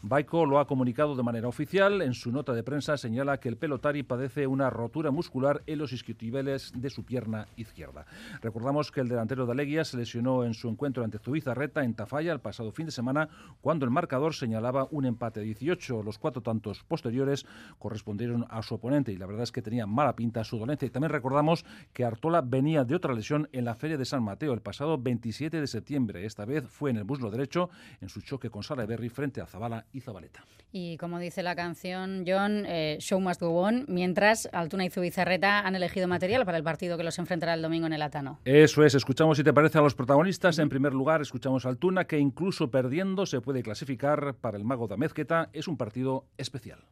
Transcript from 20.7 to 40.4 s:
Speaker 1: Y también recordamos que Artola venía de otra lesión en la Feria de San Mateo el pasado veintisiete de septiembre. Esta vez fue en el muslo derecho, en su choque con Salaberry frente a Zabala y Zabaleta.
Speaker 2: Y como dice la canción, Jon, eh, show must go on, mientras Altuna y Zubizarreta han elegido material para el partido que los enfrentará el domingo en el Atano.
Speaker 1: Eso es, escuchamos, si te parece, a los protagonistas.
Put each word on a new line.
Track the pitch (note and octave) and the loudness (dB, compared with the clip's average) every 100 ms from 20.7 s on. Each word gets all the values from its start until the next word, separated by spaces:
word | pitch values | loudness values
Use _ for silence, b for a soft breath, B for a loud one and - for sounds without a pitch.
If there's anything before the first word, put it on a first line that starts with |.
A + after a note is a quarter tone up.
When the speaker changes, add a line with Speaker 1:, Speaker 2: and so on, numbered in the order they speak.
| D3 B2+ | -4 -4
Speaker 1:
Y | |
también | B2+ D#3 | -2 -2
recordamos | D3 B2 C#3 D3+ E3 - B B | -2 0 2 4 2 -2 B B
que | - | -4
Artola | A#2+ A2 D#3+ E3+ | -2 -2 2 2
venía | C3 C3 C#3 D#3+ | 2 2 2 2
de | A#2+ | 2
otra | E3 D3 | 0 0
lesión | A#2+ G#2 D3 D3+ | -2 0 -2 -2
en | C3 | -4
la | A#2+ | -4
Feria | A2+ D3+ D#3+ | -4 -4 -4
de | |
San | B2+ C#3+ | -2 -2
Mateo | A2 G2 D3+ | -2 -2 -2
el | A#2 | -2
pasado | G2+ G2 D3 D#3 | -4 -6 -2 -2
veintisiete | B2 A#2+ A#2 G#2+ D3+ E3 | 0 -2 -4 -6 -4 -2
de | C#3 | -4
septiembre. | A2+ - C#3+ A#2+ F#2 G#2 | -4 -4 -2 -2 -2 -8
Esta | - | -8
vez | G#2 D3+ B2 | -4 -4 -4
fue | - C#3+ | -6 -2
en | A2+ | -2
el | G2+ | -4
muslo | C#3 A#2 | -4 -4
derecho, | A2 C#3 F3 F3 B B B | -4 -4 -2 -4 B B B
en | F#2+ | -14
su | - | -14
choque | - C3+ A#2+ | -10 -8 -8
con | G#2 | -10
Salaberry | G2+ C#3+ G#2+ A#2 A2+ | -8 -6 -4 -4 -6
frente | A2+ C#3+ B2 | -4 -6 -6
a | F2 | -12
Zabala | F2+ A#2 A2+ - | -8 -8 -8 -10
y | - | -14
Zabaleta. | B2+ F#2+ E2 - - b b | -14 -14 -16 -20 -20 b b
Speaker 2:
Y | G3 F3 E3 | -12 -10 -8
como | E3+ F3 | -8 -6
dice | F3 D#3+ | -8 -6
la | F3 F3 | -4 -4
canción, | F3 E3 F#3 F#3 F#3 F#3+ F3 | -4 -6 -8 -6 -6 -6 0
Jon, | F#3+ G3+ G#3 G3+ | 2 2 0 -2
eh, | E3+ D#3 D3+ | -2 -2 -2
show | - F#3+ | -2 0
must | F#3+ F3 | 0 0
go | E3+ E3+ | 2 2
on, | F#3 A#3+ - | 4 2 0
mientras | F3+ F3+ F#3 G3+ A3 - | 0 2 4 4 4 0
Altuna | F#3 E3 F#3+ | -4 -4 -2
y | F#3 | -2
Zubizarreta | F#3 F3 F3 F3 F3+ G3 G3+ | 0 -2 0 2 4 4 4
han | G3 | 2
elegido | F#3+ F3 F#3+ F3+ | 0 -2 0 0
material | F3 F3+ A#3+ | 0 2 2
para | G#3+ E3 | 2 0
el | |
partido | D#3 D3+ F3+ E3+ | -2 -2 -4 -2
que | |
los | E3 D#3+ | -4 -4
enfrentará | F3 F3+ E3 | -4 -2 0
el | E3 | 0
domingo | D#3+ E3 D#3+ | 0 0 0
en | |
el | D#3 | -2
Atano. | D3+ D3 C#3 C#3+ | -2 -4 -8 -8
Speaker 1:
Eso | - C#3+ D3+ - | 6 10 10 10
es, | D3+ | 8
escuchamos, | C3 - C3+ D#3+ D3 | 8 2 4 6 6
si | |
te | D3+ | 8
parece, | C#3 D3+ D#3+ | 8 8 8
a | |
los | D3 | 6
protagonistas. | - B2+ C#3 F3+ F#3+ | 4 4 6 6 4